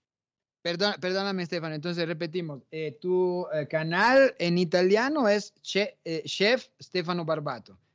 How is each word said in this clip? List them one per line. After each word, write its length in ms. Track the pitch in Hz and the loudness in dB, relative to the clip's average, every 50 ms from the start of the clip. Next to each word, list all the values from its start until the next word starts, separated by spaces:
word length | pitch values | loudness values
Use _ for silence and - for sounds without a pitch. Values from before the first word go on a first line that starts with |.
| _ _ _ _ _ _ _ _ _ _ _ _ | _ _ _ _ _ _ _ _ _ _ _ _
Perdón, 340 | - 170 170 175 202 208 185 147 | -8 -6 -2 0 0 0 0 -2
perdóname, 440 | 180 180 185 196 196 202 190 185 175 | -4 -2 -2 -2 -2 -2 -2 -4 -4
Stefano, 300 | 156 185 170 160 160 156 | -4 -6 -6 -6 -6 -6
entonces 320 | 151 151 175 170 175 165 | -6 -6 -4 -4 -2 -2
repetimos. 540 | 160 170 156 170 160 160 180 170 156 143 123 - _ | -4 -4 -4 -6 -6 -6 -6 -8 -8 -10 -12 -14 _
Eh, 260 | 160 160 156 151 151 - | -10 -8 -8 -8 -8 -6
tu, 460 | - 180 185 185 185 180 180 180 175 - 156 | -4 0 0 2 2 0 -2 -4 -4 -4 -4
eh, 140 | 151 143 | -4 -4
canal 680 | - 160 156 156 165 170 185 214 240 262 269 269 247 - - | -2 -2 -2 -2 0 2 4 4 6 8 6 6 6 4 0
en 180 | 175 175 175 | 0 2 2
italiano 720 | 180 185 156 185 180 180 190 202 220 247 277 311 302 233 | 2 2 2 2 4 4 4 4 4 2 2 0 2 4
es 260 | 202 208 208 202 - _ _ | 4 4 2 0 -6 _ _
Che-, 360 | - - - 196 208 190 - _ - | -10 -4 -2 -2 -2 -2 -6 _ -8
eh, 180 | 170 165 156 - | -6 -6 -6 -6
Chef 420 | 160 - - 196 214 254 233 - - _ - | -6 -2 2 2 4 2 2 -2 -6 _ -20
Stefano 440 | - - - 185 165 175 175 175 165 | -12 -6 -4 -4 -2 -2 -4 -2 -2
Barbato. 520 | 156 160 160 147 147 123 117 - - 95 _ _ _ | -2 -2 -2 -4 -6 -8 -8 -12 -18 -20 _ _ _